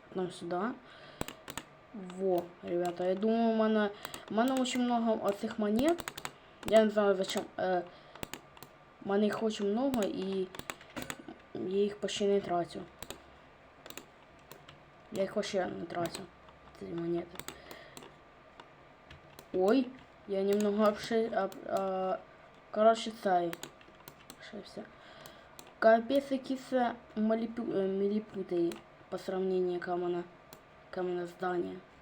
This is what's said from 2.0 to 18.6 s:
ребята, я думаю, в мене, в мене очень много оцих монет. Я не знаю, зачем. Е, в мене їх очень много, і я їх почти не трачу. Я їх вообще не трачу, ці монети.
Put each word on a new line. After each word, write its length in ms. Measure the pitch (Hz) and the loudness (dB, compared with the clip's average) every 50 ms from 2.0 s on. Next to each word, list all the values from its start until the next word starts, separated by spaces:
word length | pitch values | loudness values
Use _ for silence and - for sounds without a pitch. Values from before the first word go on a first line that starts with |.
| 185 180 180 185 190 190 180 175 175 - - - - | -10 -10 -6 0 2 2 2 2 0 -2 -10 -12 -6
ребята, 420 | 190 175 175 175 175 175 - 180 | -4 -2 0 0 0 -2 -2 0
я 100 | 185 190 | 0 0
думаю, 380 | 196 208 220 226 226 233 226 226 | 2 2 2 4 4 4 4 4
в 40 | |
мене, 340 | 220 220 220 220 214 208 202 208 - - - - - - - | 4 4 4 4 4 2 2 -2 -6 -12 -14 -14 -14 -10 -2
в 60 | 202 | 0
мене 200 | 214 240 262 262 | 2 2 4 2
очень 280 | 262 254 247 - 247 247 | 2 0 0 0 0 0
много 360 | 240 240 233 226 226 214 - - | 2 2 2 2 2 2 2 0
оцих 360 | 196 202 - - 214 - - | 0 -2 -2 -4 -6 -2 0
монет. 400 | 214 208 214 220 269 320 349 339 - - - - - - - - - - - - - | 0 2 4 4 4 4 2 0 -2 -8 -10 -10 -12 -12 -12 -16 -20 -20 -20 -8 0
Я 180 | - 202 220 220 | 4 6 8 8
не 60 | 214 | 6
знаю, 240 | 208 214 208 202 196 | 4 4 4 4 4
зачем. 300 | 185 190 - - 208 175 - - - | 4 2 0 -2 -4 -4 -4 -4 -2
Е, 240 | - 185 185 175 175 180 - - - - - - - - - - - - - - - - - - - - - - - | 0 0 0 0 -2 -4 -10 -20 -20 -20 -16 -14 -14 -12 -12 -16 -16 -20 -20 -20 -20 -20 -20 -20 -20 -20 -20 -10 -2
в 40 | 196 | 0
мене 160 | 196 202 214 | 2 4 4
їх 180 | 208 202 - 226 | 2 2 0 -2
очень 300 | 220 214 - 202 196 208 | -2 -2 0 0 0 2
много, 300 | 233 269 277 262 233 196 | 2 2 2 2 2 0
і 440 | 180 - 185 190 190 196 190 185 185 - - - - - - - - - - - - - - - - - - - - - | 0 -2 -4 -4 -2 -2 -2 -2 -4 -6 -10 -12 -12 -14 -14 -18 -14 -12 -10 -10 -8 -10 -12 -14 -16 -18 -18 -16 -12 -8
я 240 | - - 185 190 196 | -6 -4 0 2 2
їх 180 | 202 208 202 | 2 2 0
почти 320 | - - 196 - - 208 202 | -2 -4 -4 -2 0 2 2
не 120 | 202 202 | 4 2
трачу. 400 | 196 190 175 175 170 - - 190 180 - - - - - - - - - - - - - - - - - - - - - - - - - - - - - - - - - - - - - - - - - - - - - - | 2 0 0 -2 -2 -2 -6 -12 -12 -14 -16 -16 -16 -14 -14 -16 -18 -20 -20 -20 -20 -20 -20 -20 -20 -20 -20 -20 -20 -18 -18 -18 -18 -20 -20 -20 -20 -20 -20 -20 -20 -20 -20 -20 -20 -20 -20 -20 -20 -20 -20 -20 -16 -8 -4
Я 100 | 196 196 | -2 -2
їх 140 | 190 - | 0 0
вообще 300 | 208 202 - - 190 175 | -2 -2 0 0 -2 -2
не 200 | - 190 196 180 | -2 -4 -6 -8
трачу, 340 | 170 - 175 170 175 - - 190 175 - - - - - - - - - - | -6 -4 -4 -4 -4 -4 -8 -12 -14 -18 -20 -20 -20 -20 -20 -20 -20 -16 -12
ці 60 | 202 | -10
монети. 540 | 190 175 170 165 170 170 170 - - - - - - - - - - - - - - - - - - - - - - - - - - - - | -6 -6 -4 -2 -2 -2 -2 -4 -6 -10 -14 -14 -14 -14 -16 -16 -18 -18 -18 -18 -18 -18 -18 -18 -18 -20 -20 -20 -20 -20 -20 -20 -20 -20 -20